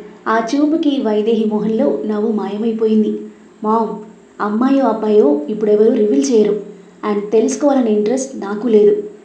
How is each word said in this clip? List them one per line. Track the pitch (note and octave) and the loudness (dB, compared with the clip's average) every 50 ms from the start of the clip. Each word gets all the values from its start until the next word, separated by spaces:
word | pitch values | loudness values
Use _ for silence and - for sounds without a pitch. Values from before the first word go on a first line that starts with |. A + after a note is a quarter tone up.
| - - - - - - | -10 -14 -18 -12 -6 -2
ఆ | A3 A3+ A#3 - - | -2 -2 0 0 0
చూపుకి | C#4 D4+ D4+ D4+ E4+ E4 D4 C4+ C4 | 0 2 2 0 0 0 0 0 0
వైదేహి | G#3+ A3 G#3+ G#3+ G#3 A3+ A#3+ G#3+ A3 | 0 0 0 0 0 2 0 0 0
మొహంలో | G#3+ G#3+ G#3 - A3 A3 A3 C#4+ - - - - G#3+ | 0 0 0 -2 0 0 0 0 0 0 -2 -4 -4
నవ్వు | G#3+ G#3 G#3 A#3 | -4 -2 -2 -2
మాయమైపోయింది. | G#3+ G#3 F#3+ F#3+ G3+ G#3 A3+ A#3 A3 A3 A3+ A3 A3 G#3+ G#3+ G#3+ G#3 - - - - - - - - - - | -2 -2 -4 -6 -6 -4 -4 -4 -2 0 0 2 2 2 2 0 -2 -6 -10 -14 -18 -20 -20 -20 -16 -8 -4
"మామ్, | G#3+ A3 A3+ A3 F#3+ F3+ - - - - - - - - - | -2 0 0 -2 -2 -6 -10 -14 -16 -20 -20 -20 -20 -10 -8
అమ్మాయో | G3+ G#3 G#3 A3+ B3 C4+ C#4 C4+ C4+ | -6 -4 -2 0 0 2 2 2 2
అబ్బాయో | A#3 G#3+ A3 A3 G#3+ G#3+ G#3+ A#3+ C#4+ D4 D4+ - - | 0 0 -2 -2 2 2 4 4 4 2 0 -2 -6
ఇప్పుడెవరూ | G#3+ G3+ A3 G#3 G#3+ G#3+ A3 A#3 C4 | -6 -4 0 2 2 4 4 4 4
రివీల్ | G#3+ G#3+ G#3 C4+ C#4 C4+ - | 2 2 2 2 0 0 2
చేయరు, | B3 A3 G#3 G3+ G#3 G#3+ - - - - - - - - - G#3+ | 2 2 2 2 0 -2 -6 -10 -16 -20 -20 -20 -18 -10 -6 -4
and | G#3 G3+ G3+ - | -4 -4 -4 0
తెలుసుకోవాలనే | - A3 B3 C4 - - D4+ C#4+ C4+ C4 A#3+ A3 | 0 0 0 0 -2 0 0 2 2 2 2 2
ఇంట్రెస్ట్ | G#3+ G#3 G#3 G#3+ B3 C4 C4 - - - | 0 0 0 0 -2 -2 -4 -6 -10 -10
నాకు | G3+ G3 G#3 G#3 B3 B3 | -10 -8 -8 -6 -2 2
లేదు. | A3 G#3 G#3 G3+ - - - - - - - | 4 6 6 6 4 2 -2 -8 -14 -20 -20